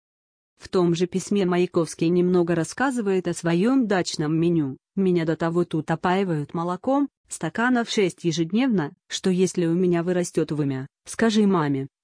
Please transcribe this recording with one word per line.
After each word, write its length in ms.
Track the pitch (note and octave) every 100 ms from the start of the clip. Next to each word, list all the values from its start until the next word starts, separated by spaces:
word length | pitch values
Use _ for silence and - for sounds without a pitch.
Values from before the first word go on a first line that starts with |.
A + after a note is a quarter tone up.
| _ _ _ _ _ _
В 100 | -
том 240 | F#3+ F3
же 140 | E3+ F3+
письме 380 | F#3 - G3+ F3+
Маяковский 640 | F3 F3+ F3+ D#3+ - E3
немного 440 | F3+ F3+ F3+ F3
рассказывает 720 | E3 D#3+ - C4 B3 G3 F#3+ F3
о 60 |
своём 540 | E3+ E3 E3+ A3 C4+ A3
дачном 520 | F#3+ D#3+ - D3+ D#3+
меню. 380 | E3+ E3 C#3 C#3 _ -
«Меня 300 | F#3+ F3 E3
до 100 | D#3
того 300 | E3 E3+ E3+
тут 240 | D#3+ D3+
опаивают 640 | E3 F3+ F#3 G3 D3+ C#3+
молоком, 560 | E3 E3+ F3+ - C#4 C#4+ _ _
стаканов 640 | - D#3+ A3+ A#3+ B3 A3+
шесть 340 | - F3+ -
ежедневно, 720 | E3+ D#3 E3 G#3 C4+ G3+ D3 - _
что 240 | - G3
если 340 | F3+ F#3 - E3
у 80 |
меня 300 | E3+ F3+ E3+
вырастёт 480 | E3+ F3+ F3 - D#3
вымя, 340 | D3 C#3+ C3 C#3 _ -
скажи 420 | - A3+ G#3+ G3+
маме, 400 | F3+ D3 C#3 C3+ _